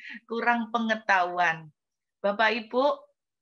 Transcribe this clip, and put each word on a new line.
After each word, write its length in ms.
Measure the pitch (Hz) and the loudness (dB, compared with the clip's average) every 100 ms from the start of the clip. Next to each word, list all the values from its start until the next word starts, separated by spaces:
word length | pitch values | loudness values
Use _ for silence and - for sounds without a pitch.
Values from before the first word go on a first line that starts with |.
| - 247 - | -16 -16 -10
kurang 400 | 233 233 240 220 | -4 0 0 -2
pengetahuan." 1040 | 233 226 220 - 190 180 175 170 165 156 - _ _ _ _ | -4 -2 -2 2 2 2 0 0 -2 -8 -20 _ _ _ _
Bapak 320 | 196 202 220 | -2 2 2
Ibu, 320 | 233 220 247 277 277 - _ _ _ | 0 -2 0 2 0 -6 _ _ _